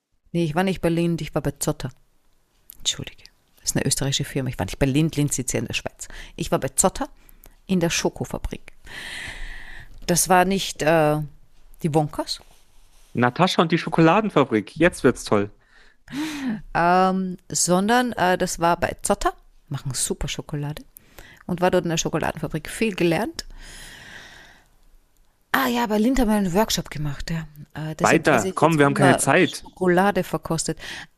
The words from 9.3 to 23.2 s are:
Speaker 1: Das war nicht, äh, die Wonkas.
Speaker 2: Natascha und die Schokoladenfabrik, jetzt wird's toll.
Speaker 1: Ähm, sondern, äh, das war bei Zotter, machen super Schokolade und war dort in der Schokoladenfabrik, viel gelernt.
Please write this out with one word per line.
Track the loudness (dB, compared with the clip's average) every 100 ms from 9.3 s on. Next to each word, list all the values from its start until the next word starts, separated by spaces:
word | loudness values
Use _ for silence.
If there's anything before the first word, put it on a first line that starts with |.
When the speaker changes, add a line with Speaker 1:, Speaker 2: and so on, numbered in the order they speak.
| -10 -10 -10 -14 -14 -16 -10 -2
Speaker 1:
Das | 0 4
war | 4 4
nicht, | 0 -2 -2
äh, | 2 4 4 2 -4 -12 -20 -20 -20 -6
die | 0
Wonkas. | 0 0 -4 -8 -10 -12 -20 _ -20 -20 -20 -8
Speaker 2:
Natascha | 0 2 4 2 4
und | 2
die | 0
Schokoladenfabrik, | 0 4 6 6 2 2 4 2 -2 2
jetzt | 2 4
wird's | 2 2 0
toll. | 0 0 -8 _ -20 -20 _ -12 -8 -6 -6 -6 -6 -4
Speaker 1:
Ähm, | 0 4 4 4 2 -4 -8 _
sondern, | -4 2 2 4 2 2
äh, | 0 2 2
das | 0 0
war | 0 2
bei | -2 -4
Zotter, | -2 0 0 -2 -16 _ _
machen | -8 -6
super | -4 -4 -4 -6
Schokolade | -8 -8 -8 -8 -10 -14 -20 _ -20 -20 -18 -6
und | 0
war | 2
dort | 2 2
in |
der | -2
Schokoladenfabrik, | -2 -2 -2 -4 -6 -6 -8
viel | -2 -2 2
gelernt. | 2 2